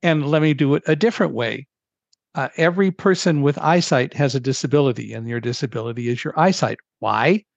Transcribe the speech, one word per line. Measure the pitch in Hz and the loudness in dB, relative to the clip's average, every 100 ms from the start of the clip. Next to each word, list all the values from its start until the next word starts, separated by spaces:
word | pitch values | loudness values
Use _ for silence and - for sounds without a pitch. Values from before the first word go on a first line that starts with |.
And | 175 156 143 | 2 0 2
let | 156 | 2
me | 156 | 2
do | 143 143 147 | 2 2 0
it | - | 0
a | 156 | 0
different | 220 - 180 | 0 0 -2
way. | 117 117 113 139 _ _ _ _ _ _ - | -2 -4 -6 -12 _ _ _ _ _ _ -8
Uh, | 131 - | -8 0
every | 165 175 196 | 0 2 0
person | 180 202 180 - 156 | 2 0 2 2 2
with | 143 143 | 0 0
eyesight | 151 175 165 143 127 - | 2 2 2 0 0 0
has | 143 131 | -2 0
a | |
disability, | 127 131 139 139 143 120 110 | -4 -4 0 2 2 0 -6
and | 110 113 | -10 -8
your | 117 | -6
disability | 117 117 123 117 113 117 120 | -6 -6 -6 -6 -8 -6 -4
is | 123 | -4
your | 156 151 | -4 2
eyesight. | 170 190 123 113 _ _ | 2 2 -2 -4 _ _
Why? | 107 107 127 208 _ | -2 2 2 2 _